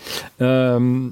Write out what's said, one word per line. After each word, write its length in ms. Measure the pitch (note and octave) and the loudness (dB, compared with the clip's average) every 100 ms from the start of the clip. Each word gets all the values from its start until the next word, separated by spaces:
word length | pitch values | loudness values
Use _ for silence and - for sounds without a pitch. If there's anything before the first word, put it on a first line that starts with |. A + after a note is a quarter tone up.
| - - - - | -10 -12 -12 -2
Euh, 680 | B2+ C3 B2+ B2 B2 B2+ B2+ | 0 2 2 2 2 0 -2